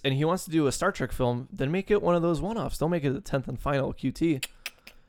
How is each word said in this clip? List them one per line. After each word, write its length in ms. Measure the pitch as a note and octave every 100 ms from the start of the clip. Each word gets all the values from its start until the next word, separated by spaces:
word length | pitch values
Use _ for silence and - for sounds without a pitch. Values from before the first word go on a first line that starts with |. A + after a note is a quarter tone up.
and 80 | C#3
he 120 | C3+ D#3
wants 180 | F3+
to 60 | -
do 160 | D#3+ C#3+
a 60 |
Star 200 | A#2+ F3+
Trek 180 | G3 C3+
film, 380 | - B2 A#2+ C3
then 220 | G3 C3+
make 180 | F3 F#3+
it 120 | G#3
one 120 | E3+
of 60 | F3
those 220 | E3+ D#3+
one-offs. 340 | E3 A3+ C3+ -
Don't 140 | D3+
make 140 | F3
it 80 | C#3
the 80 | C3+
tenth 260 | - C#3 C3
and 100 | B2
final 360 | - C#3+ C3+
Q 180 | - C3+
T. 280 | - E3 C#3+ - - - - - -